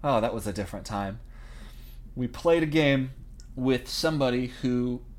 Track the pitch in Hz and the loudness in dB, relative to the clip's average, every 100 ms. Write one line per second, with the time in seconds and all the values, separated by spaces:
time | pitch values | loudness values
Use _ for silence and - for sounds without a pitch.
0 | 151 123 110 107 104 101 98 101 - 104 | 4 2 2 0 -4 -4 -4 -6 -6 -4
1 | 98 110 - - - - - - - - | -4 -6 -12 -16 -14 -14 -14 -14 -14 -14
2 | - - 123 - 170 170 160 151 147 139 | -12 -6 -4 0 4 6 6 6 6 6
3 | 131 - - - - - 127 127 - - | 2 -6 -14 -16 -14 -2 2 2 0 0
4 | 160 156 131 123 123 - 131 123 123 123 | 2 4 2 2 -2 -2 0 2 0 -2
5 | - | -8